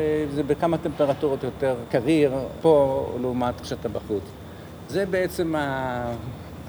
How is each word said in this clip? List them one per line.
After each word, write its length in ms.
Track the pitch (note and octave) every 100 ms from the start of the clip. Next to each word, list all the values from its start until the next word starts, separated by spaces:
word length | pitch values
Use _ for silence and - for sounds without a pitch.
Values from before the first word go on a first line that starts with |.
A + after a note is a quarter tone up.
| D#3 D3+ D3
זה 100 | C#3
בכמה 340 | C#3+ D3 E3+ D#3+
טמפרטורות 680 | E3 C#3 C#3+ C#3 D3+ C3+
יותר 320 | B2+ - C3+ B2 A#2
קריר 400 | C#3 A#2+ D#3+ C#3+ C3 B2 -
פה 440 | E3 D3+ C#3 C3+ C3 B2+
לעומת 400 | B2+ B2 B2 A#2+
כשאתה 280 | - B2+ A2+
בחוץ. 340 | G2 - G2+ F#2 - - - - - -
זה 160 | D#3 G3
בעצם 500 | F#3 F3+ - E3 D#3
ה-, 560 | C#3+ C3+ C3 B2 A#2+ A#2 B2 - - -